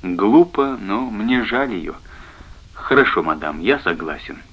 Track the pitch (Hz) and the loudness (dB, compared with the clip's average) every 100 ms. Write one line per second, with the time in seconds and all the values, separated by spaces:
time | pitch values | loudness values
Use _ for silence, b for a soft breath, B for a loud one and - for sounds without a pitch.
0 | 90 90 101 143 175 - 139 123 98 107 | -4 0 6 6 6 2 0 -2 -4 -4
1 | 127 107 110 127 110 120 135 98 78 76 | -4 -4 0 0 0 -2 -2 -4 -8 -12
2 | B B B B B B B - - 131 | B B B B B B B -14 0 2
3 | 131 - 80 78 78 76 90 139 95 82 | 4 2 -2 -4 -4 -4 0 0 0 -4
4 | 80 73 - - - | -6 -10 -12 -16 -18